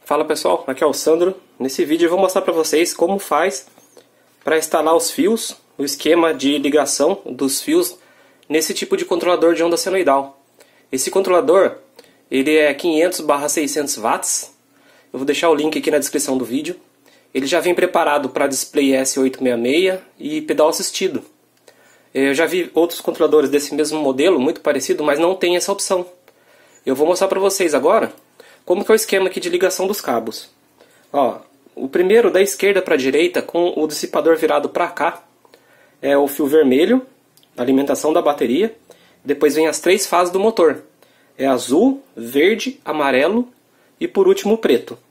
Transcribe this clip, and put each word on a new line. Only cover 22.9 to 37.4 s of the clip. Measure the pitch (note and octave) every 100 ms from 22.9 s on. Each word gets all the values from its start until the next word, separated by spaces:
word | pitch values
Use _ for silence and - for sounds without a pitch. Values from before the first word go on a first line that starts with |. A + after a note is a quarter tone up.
| -
controladores | - E3 D#3 D3+ C3+
desse | C#3+ C#3+
mesmo | D3 D3+ D#3
modelo, | C#3+ B2+ D#3+ F3
muito | C3 E3
parecido, | - C#3 - F3
mas | D3+ D3
não | E3+
tem | F3+ F3 F3
essa | F3
opção. | G3 - F#3 F3 - _ _ _ _ _ _ -
Eu |
vou | C3+ D#3
mostrar | F3 F#3+
pra | F#3+
vocês | G3 F#3 F3
agora | C#3+ C#3+ G#3+ D3 - _ _ - - -
como | F3+
que | G3+
é |
o | A3
esquema | - G3 F#3+
aqui | F#3
de | F3
ligação | F3 F#3 F#3 F#3
dos | G#3
cabos. | - A#2+ A2 - - _ _ _ _ _ _
Ó, | C#3+ B2+ G2 - _ _ -
o | C3+
primeiro | E3+ F#3 A3 A#3
da | E3
esquerda | G3 - G3 G3
pra | F3+ D#3
direita, | C3 C#3 F3 C#3+
com | - E3+ F3 D3
o | D#3
dissipador | D3+ - - D3+ D#3+
virado | D#3 D3 C#3+
pra | - E3+
cá, | - D#3 - _ _ _ _ _ _ _ _
é | C3+ C#3+
o | C#3+
fio | - D3
vermelho, | D#3 C#3 C3 F#3 B3+ B3+ _ _ _